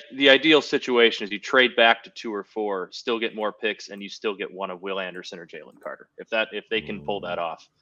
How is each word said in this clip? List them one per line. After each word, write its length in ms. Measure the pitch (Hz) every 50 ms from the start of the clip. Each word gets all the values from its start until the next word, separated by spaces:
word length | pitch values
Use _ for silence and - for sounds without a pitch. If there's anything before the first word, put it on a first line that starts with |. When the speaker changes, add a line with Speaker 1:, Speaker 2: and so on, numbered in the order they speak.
| - - 135
Speaker 1:
the 140 | 135 143 135
ideal 320 | 135 135 143 160 156 143
situation 640 | - - 151 131 - 131 123 117 117 113 - - 107
is 80 | 95
you 80 | 104 98
trade 340 | - - - 131 127 117 -
back 260 | 120 113 117 113 - -
to 60 | -
two 240 | _ - - 117 104
or 100 | 101 95
four, 460 | - _ 110 107 101 98 92 90 90
still 260 | - - - 123 117
get 160 | 113 117 - 87
more 200 | 110 107 101 -
picks, 380 | _ 117 107 98 - - -
and 120 | 101 101 101
you 60 | 92
still 260 | - - - 107 98
get 160 | 92 95 -
one 200 | 92 92 98 92
of 100 | 92 87
Will 180 | 95 98 95 95
Anderson 400 | 92 90 87 90 - - 101 85
or 80 | 85
Jalen 320 | 82 85 78 69 64 - _
Carter. 280 | - - - - - _ _
If 100 | - 92 -
that, 180 | 113 113 110 -
if 160 | 107 104 -
they 140 | _ 113 110
can 240 | - 107 104 98 71
pull 160 | 107 101 98
that 160 | 87 87 87
Speaker 2:
Mm. 60 | 85 85
Speaker 1:
off, 260 | 82 78 - - _ _ _